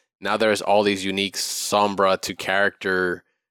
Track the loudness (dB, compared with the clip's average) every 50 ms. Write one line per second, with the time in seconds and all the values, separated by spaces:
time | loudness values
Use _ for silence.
0 | _ _ _ _ -4 -4 0 2 2 2 2 0 2 2 2 4 4 2 0 0
1 | -2 -4 -2 -2 -4 -4 -4 -6 -8 -6 -6 -8 -4 0 2 2 2 2 2 2
2 | 2 2 2 0 -2 -8 -10 -8 -4 -2 0 2 2 0 -2 _ -4 -2 0 0
3 | 0 -2 -2 -6 _ _ _ _ _ _